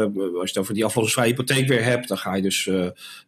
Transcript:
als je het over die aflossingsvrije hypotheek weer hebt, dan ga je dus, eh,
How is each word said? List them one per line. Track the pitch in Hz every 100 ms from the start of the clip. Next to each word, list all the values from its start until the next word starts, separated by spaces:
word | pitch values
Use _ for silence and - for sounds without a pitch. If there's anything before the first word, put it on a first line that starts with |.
als | 104
je | 101 98 87
het | 95 -
over | 95
die | 104 110
aflossingsvrije | 117 107 - 117
hypotheek | 120 127 143 131
weer | 123
hebt, | 117 120 123
dan | 95
ga | 101 95
je |
dus, | 95 95 -
eh, | 95 90 - - -